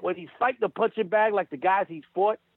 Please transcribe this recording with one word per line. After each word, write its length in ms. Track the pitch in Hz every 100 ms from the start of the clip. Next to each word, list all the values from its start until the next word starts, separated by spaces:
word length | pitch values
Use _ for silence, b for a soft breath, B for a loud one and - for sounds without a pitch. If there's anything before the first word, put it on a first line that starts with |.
when 140 | 180 175
he's 120 | 160 -
fighting 200 | 247 247
the 80 | 196
punching 400 | - 220 220 180
bag 240 | 214 220
like 160 | 202 170
the 60 | -
guys 300 | 180 190 170
he's 140 | 165 -
fought, 240 | 180 208 233 _